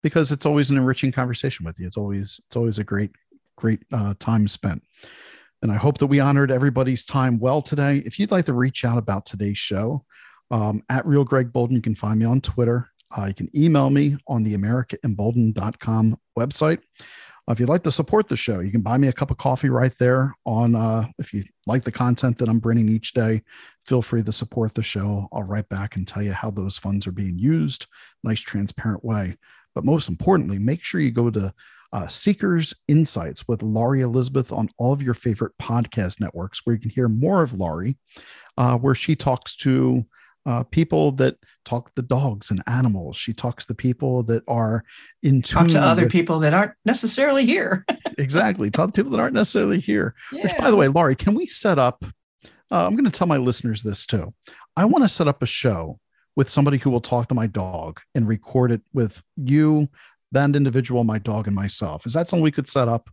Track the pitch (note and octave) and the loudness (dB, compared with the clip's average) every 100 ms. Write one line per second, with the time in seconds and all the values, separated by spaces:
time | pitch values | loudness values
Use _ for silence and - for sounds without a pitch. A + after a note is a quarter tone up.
0 | D#3 E3+ C#3+ C#3+ D3+ D3 C3+ C#3 B2+ C3+ | 0 0 0 0 2 2 2 2 2 0
1 | C3+ B2 B2 A#2+ C3+ - E2 E2+ F2+ G#2 | -2 -2 -4 -2 -4 -6 -10 -10 -10 -6
2 | G2+ G2+ G2 - _ A#2+ A#2 G#2+ G#2 G2+ | -6 -6 -6 -10 _ -2 -2 -2 -4 -2
3 | G#2 _ _ _ _ _ A2+ A2 _ A#2+ | -4 _ _ _ _ _ -2 -2 _ -4
4 | G2+ G2 - A2+ G#2 - - F2 _ _ | -4 -4 0 2 0 -2 -6 -6 _ _
5 | - - - - _ _ A2 G#2 D3 C#3+ | -20 -20 -20 -20 _ _ -2 0 0 0
6 | C#3+ C#3 C#3 C#3 C#3 B2+ C#3 C3 C3 B2 | 2 4 4 4 2 2 2 2 0 -2
7 | - C#3 C3 A#2 B2+ D3 C#3+ D3 C#3+ C#3 | -2 0 0 2 0 0 -2 -2 0 0
8 | - - G3+ F#3+ E3 B2 B2+ - B2 A#2+ | -2 -4 0 0 0 0 0 0 -2 0
9 | G#2+ G2 - F#2+ G2+ G2+ - G2 A2 C#3+ | 0 -4 -6 -6 -4 -4 -4 -2 -2 -4
10 | _ _ - _ _ A#2 G#2 G#2+ - B2+ | _ _ -20 _ _ -2 0 -2 -2 -4
11 | E3 C#3+ C3+ C3+ B2 B2 A#2+ B2+ A2 G#2+ | 2 2 4 2 0 0 0 0 -2 -4
12 | G#2+ A2 A2+ B2+ - - A#2 A#2+ A#2+ _ | -2 0 2 0 0 0 0 0 -4 _
13 | _ - G2 G2 - D3 D#3+ D3 C3+ C#3 | _ -8 -6 -6 -6 2 4 4 4 2
14 | D3 C#3+ - B2 G#2+ G#2 G2+ B2 B2 - | 2 -2 -4 -2 0 0 0 -2 -4 -6
15 | A2 G2+ G#2 A#2+ A2 G#2+ G2 - - A3 | -4 -2 0 2 0 0 -6 -6 -2 2
16 | A3 - _ - B2 - D#3 E3 _ _ | 2 0 _ -4 -4 0 0 0 _ _
17 | - - - - - A2+ B2 E3+ F3 C3+ | -20 -20 -20 -18 -6 0 2 2 0 -2
18 | D3+ G#3+ G#3 B2 - G2 F#2 A2+ G#2+ B2+ | 0 0 0 -2 -2 -4 -2 -2 0 2
19 | C#3 - C#3 - C3+ B2+ C#3 B2 B2+ - | 2 0 -2 -2 -2 0 0 2 0 2
20 | B2 C3 C3+ - - A2+ A#2+ A#2 A2+ A2+ | 2 2 0 -4 -4 0 2 2 0 -2
21 | A2+ - - G#2+ F#2+ _ - B2+ B2 - | -4 -8 -8 -8 -10 _ -2 -2 -2 -2
22 | B2 A#2+ B2+ A#2 A#2 A2+ A#2 A#2 A2 A2 | 0 2 0 0 0 0 2 2 2 0
23 | - - A2+ A2 _ - - _ - C3 | 0 -2 0 0 _ -20 -20 _ -2 -2
24 | A2+ A#2+ G#2+ - A2 - A2 - A2 G2+ | 0 -2 -2 -4 -4 -4 -4 -4 -6 -4
25 | G2+ G#2 G2+ - F#2+ G#2 G2+ F#2+ G2+ - | -2 -4 -6 -8 -6 -6 -6 -6 -6 -6
26 | F2+ - G#2 F#2+ A2 G2+ F#2+ - G2+ G2+ | -8 -6 -6 -4 -6 -6 -6 -6 -4 -4
27 | G2 F#2 G2 F2 A#2+ D#3+ D2+ - - - | -4 -6 -6 -2 0 2 0 -6 -10 -20
28 | - _ A2+ A2 - G#2 G2+ - A2+ G2+ | -20 _ -4 -4 -4 -4 -4 -4 -6 -6
29 | A#2+ G#2+ F#2 F#2 _ _ _ - B2 D#3 | -4 -4 -4 -8 _ _ _ -4 0 0
30 | - E2+ - F#3+ D#2 G2 G#2+ E3 - F3+ | -2 -4 2 2 0 -2 -2 -2 -4 -2
31 | C#3+ A#2 A#2+ G#2+ G2 - - _ _ - | 0 0 0 0 -4 -8 -20 _ _ -8
32 | F2 - - G3+ G3 E3+ D#3 - - D3 | -6 -2 0 0 0 0 0 -6 2 2
33 | D#3 - E2 C2 - A2+ A2 G#2+ A#2 C3+ | 4 -2 -6 -10 -6 -4 -2 0 0 0
34 | B2+ A#2+ B2+ C3+ B2 - G#3+ - A#2+ C#3 | 0 0 0 -2 -2 -4 -4 -2 0 0
35 | C3 A#2 B2 G#2 A2 _ - A#2+ A2+ - | -2 -2 -2 -2 -4 _ -4 -2 -2 -2
36 | F#2 - G#2+ E2+ F#2+ - - A2+ A2+ C3 | -4 -4 -8 -6 -10 -6 -2 -2 -2 -2
37 | A#2+ A2 D3+ F#3+ C#3+ G#2 F2 D#2+ G2+ C3+ | 0 0 2 2 2 -2 -4 -2 -4 -6
38 | _ - - - - - B2 B2 C3 B2+ | _ -20 -20 -20 -12 0 2 2 0 0
39 | - D3+ - B2+ - - C3+ C3 B2+ B2+ | 0 0 0 -2 -6 -4 0 2 2 0
40 | A#2 _ _ _ - A#2+ B2+ - D#3+ D#3+ | -2 _ _ _ -4 -4 -2 0 2 2
41 | D3+ C3+ C3 - _ _ - A#2+ - - | 2 2 0 0 _ _ -6 -6 -6 -8
42 | B2 C3 C#3 G2+ - F#2+ - A#2+ B2+ G2 | -2 0 0 -4 -4 -4 -2 0 2 0
43 | D#2+ - - A2+ B2 - - A#2 B2+ B2 | -4 -8 -8 -6 -6 -8 -10 -4 -2 -2
44 | C#3 B2+ A2 A#2 - A#2+ A2 A2+ - - | -2 -2 0 -2 0 -2 0 -2 -4 -20
45 | - _ C#3+ C3+ B2 - E3+ D#3 D#3 E3 | -20 _ 2 2 4 4 6 6 4 4
46 | E3+ F3+ E3+ D#3+ D#3 E3+ G#3 - G#3 B3 | 4 4 2 2 2 4 0 -2 -2 0
47 | A3+ - C#4+ C#4 B3 F#4 - F#3+ - - | -2 0 2 4 2 2 0 -4 -2 -6
48 | - - C3+ D3+ G#3+ F#3+ G#2 C3 F3+ G#3+ | -6 -4 0 2 2 0 -2 0 2 2
49 | C#4 A3+ A#3 A3+ G#3+ - G#3 G3+ - G#3+ | 0 0 0 2 2 2 2 0 0 0
50 | E3 - - C#4+ F#3+ - C4+ G#3 C#3 D3 | 0 -6 -14 -4 -4 0 4 6 6 4
51 | D#3 C3 - G#3+ F4+ - G#3+ D#3+ B2 - | 4 2 2 0 0 0 2 4 4 0
52 | - - _ _ - _ _ - E2+ A3 | -14 -16 _ _ -20 _ _ 0 2 2
53 | C4 - F3 D3 B2 A#2 A#2+ G#2+ A2 G2 | 2 2 0 2 0 0 -4 -4 -4 -6
54 | - G#2+ F2 - - - - - G#3 E4 | -2 -2 -4 -14 -20 -20 -10 0 2 4
55 | A#3 - D#3 C#3 B2 - C3 F#2+ D#2+ - | 4 2 0 0 -2 0 0 0 -6 -12
56 | _ _ _ - C3+ - C#3+ C#3 C#3 A#2+ | _ _ _ -2 0 4 4 2 2 0
57 | - B2 A#2+ B2 A2 G2+ F#2 F2 E2 E2 | 0 -2 0 0 0 -2 -6 -6 -10 -14
58 | _ C#3+ G#2+ A2 - C3 B2+ A2+ _ C#3 | _ -2 0 0 0 2 2 0 _ -2
59 | A2 - _ - B2+ C#3+ D3+ D3+ D3 _ | -2 -4 _ -8 0 4 4 2 0 _
60 | - _ _ C3+ C#3+ C#3+ C#3 B2 A#2+ B2 | -20 _ _ 0 2 2 2 0 0 0
61 | A#2 A2 G2+ G#2+ G#2 G2+ G2 - F#2+ D2+ | 0 -2 -2 -4 -2 -2 -2 -4 -6 -8
62 | A#2+ C#3 E3+ F3+ D#3 D3 C3 C#3 A#2+ A#2 | -4 -2 0 2 2 0 -2 0 2 0
63 | - | -4